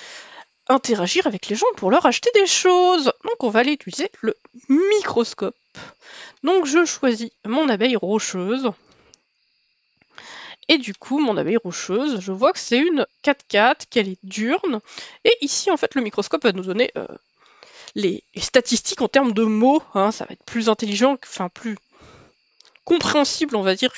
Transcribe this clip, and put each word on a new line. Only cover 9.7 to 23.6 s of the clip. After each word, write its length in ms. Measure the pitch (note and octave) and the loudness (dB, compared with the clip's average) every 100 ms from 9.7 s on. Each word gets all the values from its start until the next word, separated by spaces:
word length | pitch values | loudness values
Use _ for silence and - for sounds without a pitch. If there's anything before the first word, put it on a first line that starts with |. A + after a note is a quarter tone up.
| _ _ _ _ - - - - - - | _ _ _ _ -20 -20 -20 -20 -6 0
Et 80 | D4+ | 0
du 180 | A#3 | 0
coup, 240 | F#3+ - C#4 | -10 -4 0
mon 200 | C#4 F3 | 0 0
abeille 180 | D3 A3 | 0 0
rocheuse, 640 | F3+ E3+ - G3+ D4 A3+ | -2 -8 -4 -2 -2 -4
je 120 | F#3+ | -6
vois 200 | F#3+ C#4 | 0 0
que 60 | F#4+ | 0
c'est 200 | - A#3+ | 0 0
une 280 | E4+ D4 - _ | 2 0 -2 _
quatre 240 | - C#4 - | -2 -2 0
quatre, 400 | G3+ A#3 D#4 - | 2 2 2 -2
qu'elle 200 | A#3+ G3 | -2 -2
est 100 | F#3 | -6
diurne. 580 | F#3+ G3+ A3+ E4+ F4+ A3 - - - - | -12 -6 -2 -2 -2 -4 -8 -18 -20 -4
Et 80 | - A#4+ | 0 0
ici, 300 | C#4 - - | -2 -4 -2
en 60 | E4 | -2
fait, 180 | - | -2
le 80 | C#4 | -4
microscope 420 | G#3+ - - D#4 | -4 -4 -4 -2
va 80 | A#3+ | 0
nous 100 | F#3 | -2
donner, 300 | F#3 F#3+ B3+ - | -4 -2 -2 -4
euh, 120 | - - _ _ _ _ - - - G#3 | -12 -14 _ _ _ _ -20 -20 -14 -4
les, 260 | G3 - - - | -2 -4 -10 -12
les 40 | |
statistiques 640 | - C4 B3 A#3+ - - | 0 0 2 -2 -2 -4
en 60 | A#3 | 0
termes 240 | C#4 B3+ | 2 2
de 100 | G#3 | 2
mots, 400 | A3 G#3+ B3+ D4+ - | 0 4 4 4 0
hein, 180 | G3+ G3+ | 0 0
ça 120 | - | -2
va 100 | - | -10
être 100 | - | -16
plus 240 | - A#3 A3 | -10 -4 0
intelligent, 480 | G#3+ G#3 G3+ C4 C4+ | 0 -2 2 2 0
enfin 240 | - - F3+ | -6 -10 -10
plus 280 | - A#3 G#3 _ _ - - - _ _ _ _ _ | -8 -10 -10 _ _ -20 -20 -20 _ _ _ _ _
compréhensible, 720 | - E4+ - D4+ C#4 - D4 | 0 0 2 0 0 -2 -2
on 60 | G#3+ | 0